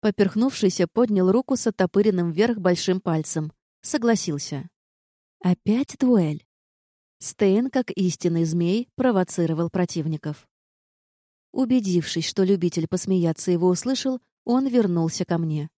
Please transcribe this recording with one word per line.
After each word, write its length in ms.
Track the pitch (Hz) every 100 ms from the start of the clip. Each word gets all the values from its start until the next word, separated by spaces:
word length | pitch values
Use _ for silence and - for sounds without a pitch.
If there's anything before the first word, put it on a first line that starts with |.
Поперхнувшийся 840 | 214 196 196 208 254 - 196 - 175
поднял 460 | - 233 202 180
руку 240 | 214 - 254
с 100 | 233
оттопыренным 640 | - 185 196 214 185 175
вверх 280 | 160 226 226
большим 420 | 180 175 - 185
пальцем. 520 | 180 160 151 165 151 - _ _
Согласился. 840 | - 254 233 226 - 147 - 143 175 _ _ _ _ _ _ _
Опять 560 | 180 180 - 226 285 -
дуэль. 480 | 254 233 160 151 _ _ _ _ _ _ _ _
Стейн, 500 | - - 202 196 254
как 220 | 262 247
истинный 540 | - 185 - 175 170
змей, 440 | 165 165 170 208 247
провоцировал 760 | - 254 202 180 - 165 160 170
противников. 760 | 185 175 170 156 156 151 147 _ _ _ _ _ _ _ _ _ _ _
Убедившись, 760 | - 254 254 196 175 156 170 160
что 160 | -
любитель 420 | 185 196 170 175 160
посмеяться 640 | 185 208 190 170 156 -
его 180 | 175 180
услышал, 520 | 180 247 262 269 254 _ _
он 240 | - 247 269
вернулся 560 | 240 208 175 165 -
ко 120 | 180 170
мне. 320 | 160 151 151